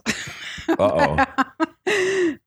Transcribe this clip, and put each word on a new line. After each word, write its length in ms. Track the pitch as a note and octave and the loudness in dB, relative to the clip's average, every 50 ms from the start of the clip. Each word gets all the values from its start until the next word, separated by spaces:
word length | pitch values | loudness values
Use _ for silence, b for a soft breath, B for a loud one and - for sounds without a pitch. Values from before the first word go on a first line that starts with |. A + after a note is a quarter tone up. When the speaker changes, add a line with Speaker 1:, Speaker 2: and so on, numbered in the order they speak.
| - B B B B B B B B B B B B B | -4 B B B B B B B B B B B B B
Speaker 1:
<laughs> 100 | E4 - | 2 2
Speaker 2:
Uh-oh. 1600 | - - - E2 - - - - C4+ - - - C4 - - - D#4+ D#4+ - _ _ F#4 G#4+ G4 F#4 F#4 G4 F#4+ F4+ E4 C#4 - _ | 4 4 4 4 2 2 2 2 0 0 0 -2 -2 -2 -2 -4 -4 -4 -4 _ _ -2 0 2 2 0 2 2 0 0 -2 -4 _